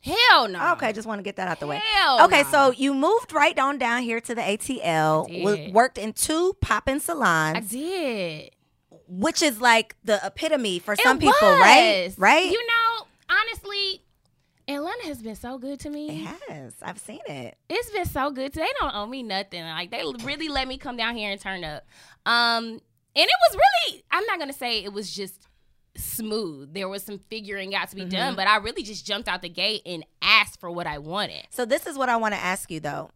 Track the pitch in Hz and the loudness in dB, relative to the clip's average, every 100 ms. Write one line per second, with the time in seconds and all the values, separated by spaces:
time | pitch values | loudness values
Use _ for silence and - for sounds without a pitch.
0 | - 381 494 359 226 180 302 339 240 214 | -4 2 6 6 4 0 0 0 -2 -4
1 | 214 208 196 196 185 160 147 - 440 415 | -8 -8 -8 -6 -6 -4 -4 -4 0 2
2 | 339 254 214 294 285 302 269 247 269 269 | 4 8 8 8 6 6 6 4 0 2
3 | 302 453 - 311 294 311 269 285 240 240 | 2 2 0 2 2 2 -2 0 0 0
4 | 240 233 - 233 196 208 - 262 - 160 | -2 -6 -6 -4 -2 -4 -4 -4 0 2
5 | 156 156 156 175 185 208 156 190 247 - | 4 2 0 -4 -2 -2 0 2 2 0
6 | 214 208 - 311 359 392 - 214 - 269 | -8 -6 -2 0 0 -2 0 0 0 -4
7 | - 330 214 160 156 175 214 233 311 381 | -4 0 2 4 2 -2 -6 -8 -6 -4
8 | 294 220 175 156 - _ _ _ _ - | -4 -4 -6 -8 -16 _ _ _ _ -20
9 | _ 180 254 - 320 214 247 226 220 - | _ -2 -2 2 0 4 4 4 4 -8
10 | 202 208 - - 320 302 220 175 - 208 | 0 0 0 -4 0 0 0 -4 -2 2
11 | 453 262 320 539 622 554 - 277 339 196 | 4 4 6 6 8 8 10 10 8 2
12 | 180 190 196 294 359 415 466 466 453 453 | -2 2 6 6 4 0 0 2 2 -2
13 | - _ _ 370 440 440 392 403 392 381 | -10 _ _ 0 0 -6 -8 -6 -6 -6
14 | _ _ _ _ _ _ - 285 320 466 | _ _ _ _ _ _ -8 -6 -6 -8
15 | 392 277 220 208 240 262 254 277 302 294 | -8 -10 -12 -12 -12 -10 -10 -10 -10 -10
16 | 302 302 311 - 571 151 127 - - - | -8 -8 -10 -12 -14 -14 -14 -14 -14 -14
17 | - 262 587 139 120 - _ 381 466 415 | -16 -16 -12 -12 -12 -16 _ -6 -4 -6
18 | 349 294 269 262 269 311 339 554 349 208 | -6 -4 -4 -4 -8 -4 -4 -2 -4 -6
19 | 208 269 233 190 196 175 165 160 180 233 | -8 -10 -6 -6 -6 -10 -10 -8 -8 -6
20 | - 247 233 285 320 277 262 262 285 240 | -8 -8 -8 -6 -4 -4 -4 -8 -10 -6
21 | 226 240 208 202 196 190 165 151 _ _ | -6 -4 -6 -8 -8 -8 -8 -12 _ _
22 | - _ - 233 233 233 226 220 _ _ | -20 _ 0 2 2 0 -4 -12 _ _
23 | _ - 359 719 679 - 740 762 640 - | _ 0 2 4 4 6 4 4 -2 -6
24 | _ 330 440 381 285 269 247 220 196 202 | _ -2 -2 -4 -6 -6 -4 -4 -6 -8
25 | 196 185 190 - _ _ _ _ _ - | -8 -10 -12 -14 _ _ _ _ _ -14
26 | - - 220 214 196 143 139 170 190 196 | -10 -8 -4 -4 -4 -10 -12 -8 -8 -8
27 | 196 202 _ 220 202 196 190 196 180 190 | -10 -14 _ -12 -10 -8 -4 -4 -4 -8
28 | 185 190 262 220 190 214 208 311 214 196 | -6 -2 -2 0 2 2 0 -10 -10 -12
29 | - 202 214 180 180 170 196 214 - 175 | -8 -8 -6 -8 -8 -6 -4 -4 -8 -12
30 | - _ 180 214 208 - 180 175 170 151 | -14 _ 2 4 2 -6 -12 -8 -6 -8
31 | 151 185 180 76 - - 240 294 359 277 | -8 -6 -6 -8 -14 -8 -2 -2 -2 -4
32 | 254 233 220 202 175 185 - 160 151 147 | 0 2 0 -2 -4 -4 -6 -8 -6 -8
33 | 156 | -10